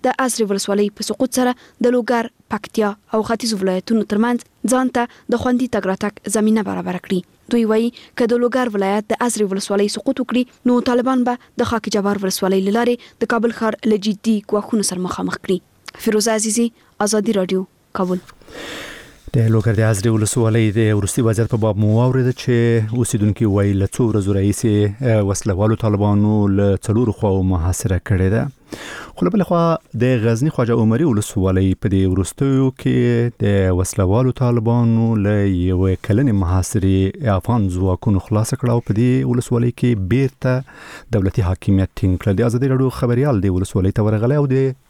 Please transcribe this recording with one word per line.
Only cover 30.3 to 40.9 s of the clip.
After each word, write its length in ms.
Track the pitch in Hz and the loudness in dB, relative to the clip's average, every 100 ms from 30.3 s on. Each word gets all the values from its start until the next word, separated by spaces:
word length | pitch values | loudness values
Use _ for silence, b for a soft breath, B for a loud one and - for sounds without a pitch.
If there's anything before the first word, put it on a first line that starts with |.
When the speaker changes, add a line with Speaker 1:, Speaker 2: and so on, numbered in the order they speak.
| 113 156 | 2 0
Speaker 2:
خواجه 240 | 151 117 120 | 0 0 2
عمري 240 | 110 113 165 | 2 2 2
ولسوالۍ 760 | 107 - - 95 92 95 92 | 0 -2 -2 2 2 2 0
په 120 | 104 | 0
دې 200 | 95 95 | 2 2
وروستیو 560 | 92 90 - 135 135 131 131 | 0 -2 -2 0 2 0 0
کې 600 | 131 127 120 120 120 - | -2 0 2 2 -2 -2
د 320 | 107 101 92 90 | 0 2 2 0
وسلوالو 520 | 92 - 92 107 127 - | 0 0 2 2 0 0
طالبانو 680 | 123 120 110 120 117 113 113 110 | 0 0 0 2 2 2 2 0
له 100 | 101 104 | 0 2
یوې 580 | 101 90 92 90 95 92 - | 2 2 0 2 0 0 0
کلنې 320 | 117 139 101 | 0 2 2
محاصرې 920 | 87 92 90 - 95 95 95 - 123 | 2 0 0 0 2 2 0 -2 -2
افغان 320 | 95 - 120 98 | 0 0 0 0
ځواکونو 480 | 90 95 92 - 98 - | 0 -2 0 0 -2 0
خلاصه 280 | 107 110 - | -2 -2 -2
کړه 100 | 123 117 | -2 -2
او 80 | - | -2
په 100 | 101 | 0
دې 120 | 123 131 131 | 2 2 0
ولسوالۍ 400 | 123 - 120 123 - | -2 0 0 0 0
کې 100 | 123 110 92 | -2 0 0
بیرته 1000 | 120 131 _ - 127 131 - - | 0 0 _ -2 -2 -4 -18 -20